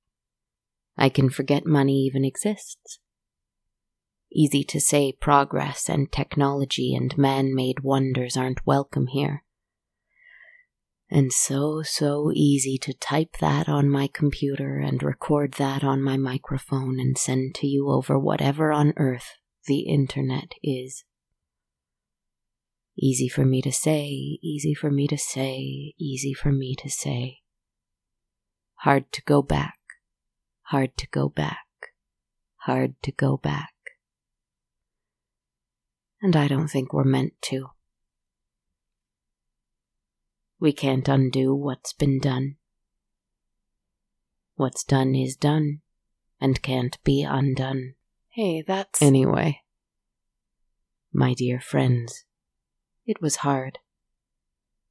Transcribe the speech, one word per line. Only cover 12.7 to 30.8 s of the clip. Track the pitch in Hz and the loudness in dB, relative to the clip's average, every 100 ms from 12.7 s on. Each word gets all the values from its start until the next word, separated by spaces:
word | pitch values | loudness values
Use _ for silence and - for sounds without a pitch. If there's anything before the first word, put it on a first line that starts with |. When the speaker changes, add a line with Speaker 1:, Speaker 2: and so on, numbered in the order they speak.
| 135 | -4
Speaker 1:
to | - | -6
type | - - 147 165 - | -8 -2 -2 -2 -2
that | 151 143 151 | 0 2 2
on | 147 143 | 2 4
my | 139 139 | 2 0
computer | - 147 - 139 139 139 139 | 0 0 0 -4 -4 -4 -4
and | 139 131 | -2 -2
record | 143 139 - 147 143 - | -2 -4 0 0 0 -2
that | 135 139 | -2 0
on | 139 135 | 0 0
my | 135 135 | 0 0
microphone | 135 131 - 135 - 135 131 131 | -2 -4 -6 -6 -4 -4 -2 -2
and | 131 131 | 0 0
send | - 131 131 - | 0 -2 -2 -4
to | 143 | -2
you | 139 139 | 0 2
over | 135 131 139 | 0 2 0
whatever | 147 151 139 143 156 | 2 2 0 2 0
on | 151 147 - | 4 2 2
earth | 131 123 - - _ _ - | 0 0 -10 -20 _ _ -2
the | 139 | -2
internet | - 147 135 139 135 135 139 - | 2 0 0 -2 -4 -4 -8 -8
is. | 151 127 127 - _ _ _ _ _ _ _ _ _ _ _ _ _ _ _ _ _ _ _ - | -6 -4 -8 -16 _ _ _ _ _ _ _ _ _ _ _ _ _ _ _ _ _ _ _ -2
Easy | 135 127 127 | 0 2 -2
for | - | 2
me | 135 131 | 2 2
to | 135 | 0
say, | - 151 151 143 139 139 151 | 0 0 0 -2 -6 -8 -8
easy | 165 151 151 147 | -6 -4 -2 -2
for | 151 | 0
me | 139 143 | 0 0
to | 147 | -2
say, | - 131 135 131 135 135 147 - | -4 -4 -4 -4 -8 -10 -12 -10
easy | 147 131 139 139 | -8 -6 -6 -2
for | 143 | 0
me | 139 131 135 | 0 -2 -8
to | 139 | -8
say. | - 143 123 127 - _ _ _ _ _ _ _ _ _ _ _ _ _ - | -6 -4 -4 -6 -10 _ _ _ _ _ _ _ _ _ _ _ _ _ -4
Hard | 143 139 135 | 2 2 0
to | - | -8
go | - 147 | 2 2
back, | 139 - 151 - _ - _ _ _ _ _ _ - | 4 0 -2 -8 _ -20 _ _ _ _ _ _ -4
hard | 139 | -2